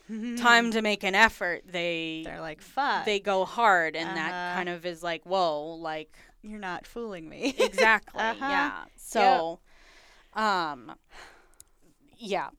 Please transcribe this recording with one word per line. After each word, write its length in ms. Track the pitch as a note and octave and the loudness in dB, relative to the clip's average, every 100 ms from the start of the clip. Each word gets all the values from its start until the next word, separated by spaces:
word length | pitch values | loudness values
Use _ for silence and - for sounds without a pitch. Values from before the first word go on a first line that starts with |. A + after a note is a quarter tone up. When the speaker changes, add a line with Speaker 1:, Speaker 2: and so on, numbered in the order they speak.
| - | -14
Speaker 1:
<laughs> 280 | A3 A#3 A#3+ | -8 -6 0
Speaker 2:
time 340 | A#3+ A#3 A#3 | 6 6 6
to 100 | A3+ | 0
make 220 | G#3+ G3+ | 0 0
an 120 | G3 F#3+ | 0 6
effort, 480 | A3 - F3+ E3 - | 6 4 -4 -4 -6
they 560 | F3+ E3+ E3 E3 D#3+ D#3+ | -4 -2 -4 -4 -8 -10
Speaker 1:
They're 160 | E3+ | -10
like, 200 | D#3+ D3+ | -12 -12
"Fuck." 440 | - - C#4 G3+ D#3+ | -10 -4 0 0 0
Speaker 2:
they 140 | G3+ | -2
go 240 | G3+ F#3+ F#3 | 0 0 0
hard, 500 | - A#3 F#3 D#3+ D#3 | 4 6 6 4 -2
and 200 | E3 F#3 | -4 -4
that 140 | D#3+ | -4
Speaker 1:
Uh-huh. 220 | F3+ F3+ F3+ | -4 -4 -4
Speaker 2:
kind 120 | F3+ | -4
of 160 | F3 F3 | -6 -8
is 160 | E3 | -6
like, 220 | E3+ E3 F3 | -6 -6 -2
"Whoa, 500 | F#3+ F3 D3 D#3 E3 | 0 2 0 -6 -8
like" 400 | D#3+ D#3 D#3 - - _ | -8 -8 -10 -20 -20 _
Speaker 1:
"You're 160 | G#3 G#3+ | -16 -12
not 260 | F#3+ F3 - | -8 -10 -10
fooling 420 | A#3 A#3 F#3 D#3+ | -12 -10 -10 -14
me." 260 | - A#3+ - | -6 -6 0
<laughs> 20 | |
Speaker 2:
Exactly, 600 | B4+ G3 A3+ G#3+ - - | 0 4 4 4 0 -4
Speaker 1:
Uh-huh. 240 | A3 A#3 C4+ | -4 -4 -4
Speaker 2:
yeah. 320 | C#4 C#4+ E2+ | -2 -2 -6
Speaker 1:
Yep. 80 | - - | -14 -20
Speaker 2:
So, 640 | - A3+ G3 F3+ E3 E3+ _ _ - - _ _ _ | -6 2 4 4 0 -8 _ _ -20 -20 _ _ _
um, 640 | G3+ G#3+ F#3+ D#3+ C#3 A#2 - _ - - - _ _ - _ _ _ _ _ | -2 0 0 -2 -6 -14 -20 _ -20 -20 -20 _ _ -20 _ _ _ _ _
yeah, 320 | A3+ F#3+ C#3+ | -6 -4 -4